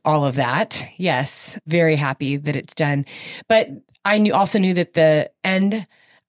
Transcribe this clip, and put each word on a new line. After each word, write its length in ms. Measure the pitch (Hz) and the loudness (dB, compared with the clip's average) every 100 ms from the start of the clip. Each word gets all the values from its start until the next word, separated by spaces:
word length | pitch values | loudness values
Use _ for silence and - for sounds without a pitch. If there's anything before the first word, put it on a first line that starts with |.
all 200 | - 151 139 | 0 0 0
of 80 | 131 | 0
that, 480 | 123 131 143 - - - | -2 0 -2 -6 -10 -6
yes, 640 | 180 127 139 - - - - | -2 -2 -2 -4 -4 -8 -2
very 300 | 170 165 151 | 2 2 2
happy 400 | 143 135 139 143 | 0 -4 -4 -4
that 200 | 147 143 | -4 -6
it's 180 | - | -8
done. 300 | - 151 143 139 - - - - | -4 -2 -2 -4 -10 -18 -18 0
But 200 | 220 - 269 _ _ | 2 2 -8 _ _
I 140 | 196 214 | -2 2
knew, 140 | 214 | 2
also 240 | - 190 214 | 2 2 2
knew 160 | 190 | 2
that 180 | 180 170 | 0 -2
the 360 | - 160 156 - _ | 4 4 4 0 _
end 440 | 185 190 196 220 185 _ _ _ | -2 0 0 -2 -8 _ _ _